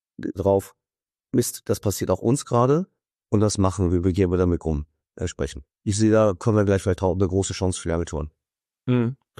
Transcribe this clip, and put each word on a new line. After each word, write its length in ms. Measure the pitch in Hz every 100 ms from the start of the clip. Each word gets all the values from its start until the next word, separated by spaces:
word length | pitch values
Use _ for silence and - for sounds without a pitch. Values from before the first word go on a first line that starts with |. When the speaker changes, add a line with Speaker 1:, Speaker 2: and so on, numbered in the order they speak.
| _ - -
Speaker 1:
drauf, 400 | - 95 98 - _ _ _ _ _ -
„Mist, 300 | 117 - -
das 160 | - 104
passiert 300 | 104 - 107
auch 100 | 92
uns 240 | 117 143
gerade 420 | - 120 127 156 190 _ _ _ -
und 120 | 104
das 180 | 107 -
machen 320 | 95 98 87
wir, 140 | 90
wie 80 | 95
gehen 180 | 90 90
wir 80 | 90
damit 240 | 90 85
um?“, 240 | 80 73 73 _ _ -
äh, 100 | 90
sprechen. 380 | - 73 - - _
Ich 140 | 110 101
sehe, 140 | 110
da 220 | 110 107 87
können 180 | 117 104
wir 80 |
gleich 180 | 101 98
vielleicht 200 | 98 90
auch 120 | 95
eine 120 | 92 95
große 280 | 95 95
Chance 260 | 90 92 -
für 80 | 85
die 60 |
Agenturen. 360 | 85 82 76 76 _ _ _ _ _ -
Speaker 2:
Mhm. 300 | 123 117 135 _ -